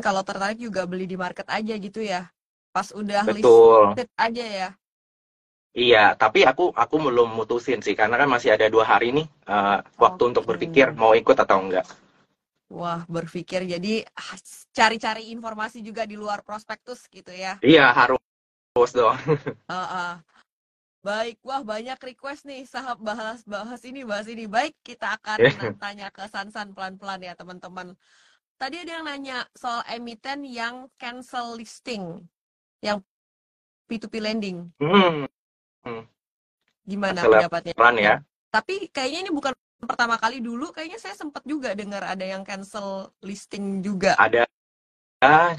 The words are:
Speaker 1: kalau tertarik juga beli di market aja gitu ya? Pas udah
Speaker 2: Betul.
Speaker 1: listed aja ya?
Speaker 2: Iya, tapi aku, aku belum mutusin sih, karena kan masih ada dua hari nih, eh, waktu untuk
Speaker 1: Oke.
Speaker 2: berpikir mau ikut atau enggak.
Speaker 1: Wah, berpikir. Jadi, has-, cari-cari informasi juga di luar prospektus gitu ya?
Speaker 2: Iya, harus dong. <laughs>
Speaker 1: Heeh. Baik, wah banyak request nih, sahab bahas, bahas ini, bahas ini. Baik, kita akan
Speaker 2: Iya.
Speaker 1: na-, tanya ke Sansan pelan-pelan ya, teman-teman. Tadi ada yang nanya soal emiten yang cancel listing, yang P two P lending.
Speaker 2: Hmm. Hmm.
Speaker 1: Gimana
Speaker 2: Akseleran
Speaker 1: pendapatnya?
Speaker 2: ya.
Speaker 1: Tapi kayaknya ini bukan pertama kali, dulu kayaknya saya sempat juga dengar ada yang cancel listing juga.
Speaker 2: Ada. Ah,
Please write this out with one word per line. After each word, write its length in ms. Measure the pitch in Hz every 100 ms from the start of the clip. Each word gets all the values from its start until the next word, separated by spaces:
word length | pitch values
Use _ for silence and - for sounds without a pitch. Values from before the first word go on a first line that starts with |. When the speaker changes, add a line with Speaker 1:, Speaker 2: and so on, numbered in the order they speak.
Speaker 1:
kalau 240 | 220 190
tertarik 320 | 190 196 196 220
juga 320 | 240 190 180
beli 160 | 185
di 140 | 185 185
market 260 | 180 - -
aja 240 | 196 220 220
gitu 240 | 202 214
ya? 300 | 214 190 180 _ _ _ _
Pas 160 | 180 196
udah 340 | 101 104 202 110
Speaker 2:
Betul. 640 | 107 123 117 113 113 101
Speaker 1:
listed 160 | 107 - -
aja 280 | 226 233 233
ya? 220 | 196 185 190 _ _ _ _ _ _ _ _ _
Speaker 2:
Iya, 400 | - 123 113 101
tapi 320 | - 110 - 127
aku, 240 | - 175
aku 320 | - 120 156
belum 320 | 151 120 117
mutusin 480 | 110 107 120 117 113
sih, 160 | 104 98
karena 160 | 110
kan 160 | 120 143
masih 240 | 120 127
ada 160 | 107 110
dua 160 | 110 110
hari 240 | 101 117
nih, 160 | 139 160
eh, 520 | _ - 101 101 98 - -
waktu 240 | 120 180 123
untuk 160 | 117 110
Speaker 1:
Oke. 80 |
Speaker 2:
berpikir 400 | 107 123 160 131
mau 240 | 113 110 113
ikut 160 | 110
atau 240 | 131 - 98
enggak. 240 | 95 92 - - _ _ _ _ _ _ _
Speaker 1:
Wah, 320 | 175 175 170 170
berpikir. 560 | 165 165 180 170 185 185
Jadi, 400 | 175 196 220 -
has-, 560 | - - 190 - - -
cari-cari 640 | - 220 226 233 220 220
informasi 480 | 226 226 214 220 240
juga 240 | 214 214 214
di 80 |
luar 320 | 208 208 202 -
prospektus 640 | 214 - 220 - 247 _
gitu 240 | 190 185
ya? 240 | 180 185 190
Speaker 2:
Iya, 320 | 123 156 131
harus 320 | 127 123 131 _ _ _ _ _ - 120
dong. 240 | 123 113 123
<laughs> 400 | 147 147 - 110 -
Speaker 1:
Heeh. 460 | 180 180 180 175 175 _ _ _ _ _ _ _ _
Baik, 400 | 190 214 233 220
wah 180 | 247 269 220
banyak 320 | 214 240 262
request 460 | 254 240 277 277 277
nih, 180 | 262 262
sahab 320 | 247 262 240
bahas, 400 | 214 208 220 233
bahas 400 | - 202 214 247
ini, 240 | 254 269 247
bahas 240 | 202 214
ini. 160 | 226 220
Baik, 320 | 220 302 -
kita 380 | - 240 208 214
akan 200 | - 214
Speaker 2:
Iya. 160 | 135 -
Speaker 1:
na-, 180 | 226 101
tanya 300 | 101 - 196
ke 80 | - 202
Sansan 400 | 208 196 214 202
pelan-pelan 480 | 196 190 190 202 190
ya, 160 | 180
teman-teman. 640 | 175 175 180 180 185 180 185 _ _ _ _ _ -
Tadi 160 | 262 330
ada 240 | 339 330
yang 40 | 311
nanya 280 | 285 277 247 - _
soal 240 | 254 233 -
emiten 560 | 233 240 233 269 285 277
yang 400 | 233 233 254 262 _
cancel 560 | 247 247 247 254 240 233
listing, 640 | 220 - - 220 175 170 175 _ _ _ _ _
yang 240 | 208 208 - _ _ _ _ _ _ _ -
P 80 | 233
two 80 | 214
P 160 | 226
lending. 480 | 214 220 202 175 175 -
Speaker 2:
Hmm. 480 | 147 196 185 156 139 _ _ _ _ _
Hmm. 240 | - 113 113 _ _ _ _ _ _ _ -
Speaker 1:
Gimana 320 | 196 196 185
Speaker 2:
Akseleran 240 | 113 110
Speaker 1:
pendapatnya? 300 | 135 - - - 117 117
Speaker 2:
ya. 160 | 104 127 - _ _
Speaker 1:
Tapi 400 | 220 - 381 381
kayaknya 400 | - 262 320 392
ini 20 | 294
bukan 160 | 277 254 _ _
pertama 320 | 233 - 233 226
kali, 240 | 226 262
dulu 320 | 233 233 330
kayaknya 240 | 349 320 453
saya 160 | 381
sempat 320 | 392 311 285
juga 320 | - 302 254 202
dengar 240 | 208 202
ada 240 | - 190
yang 160 | 190 190
cancel 720 | 196 196 196 214 196 190 190 _
listing 640 | 185 202 - 208 202 196
juga. 320 | 185 190 190 -
Speaker 2:
Ada. 320 | 107 117 117 _ _ _ _ _ _ -
Ah, 320 | 131 156 170